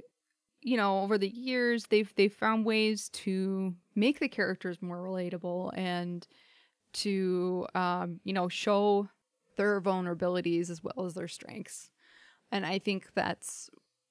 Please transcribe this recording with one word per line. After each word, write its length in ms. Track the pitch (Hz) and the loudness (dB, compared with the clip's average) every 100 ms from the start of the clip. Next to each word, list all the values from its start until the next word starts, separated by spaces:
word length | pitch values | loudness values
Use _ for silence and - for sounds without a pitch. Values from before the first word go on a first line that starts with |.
| - _ _ _ _ _ | -20 _ _ _ _ _
you 140 | 233 240 | 0 2
know, 240 | 202 196 | 4 2
over 160 | 196 214 | 2 2
the 120 | 196 | 2
years, 560 | 240 254 254 240 233 - | -2 -2 2 4 2 4
they've, 260 | 214 208 - | 4 4 4
they've 180 | 202 | 4
found 320 | - 220 220 220 | 4 2 2 4
ways 440 | 220 214 208 - | 4 4 2 -4
to 680 | - 202 190 190 190 190 175 _ 208 | -6 -2 0 0 0 -2 -4 _ 2
make 240 | 240 294 | 2 2
the 80 | 294 | -2
characters 540 | - 185 185 185 170 | -2 -2 -2 -6 -8
more 160 | 180 175 | -8 -8
relatable 720 | 185 185 175 180 175 180 185 - | -6 -4 -4 -6 -6 -4 -4 -4
and 500 | 180 175 175 175 - _ _ _ _ _ _ | -2 -2 -4 -6 -10 _ _ _ _ _ _
to, 720 | - 208 196 185 180 180 180 - 185 | -4 -2 0 2 0 0 -2 -2 -2
um, 440 | 180 180 175 170 | 0 0 -4 -6
you 100 | 190 | -4
know, 140 | 190 180 | 0 0
show 600 | - 214 202 208 202 202 _ _ _ _ - | 0 2 4 6 4 2 _ _ _ _ 0
their 240 | 208 202 | 2 2
vulnerabilities 880 | 190 185 180 170 180 180 170 170 175 | 2 0 0 0 0 0 0 0 -2
as 140 | 165 | -6
well 220 | 196 - 185 | -8 -6 -6
as 80 | |
their 140 | 180 170 | -6 -8
strengths. 640 | - - 214 - - - _ _ - - _ - | -10 -14 -14 -12 -14 -18 _ _ -20 -20 _ -6
And 140 | 202 170 | -4 -2
I 140 | 190 | -2
think 300 | 208 190 - | -2 -4 -4
that's 560 | - - - - - - - _ _ _ | -2 -2 -4 -8 -12 -14 -20 _ _ _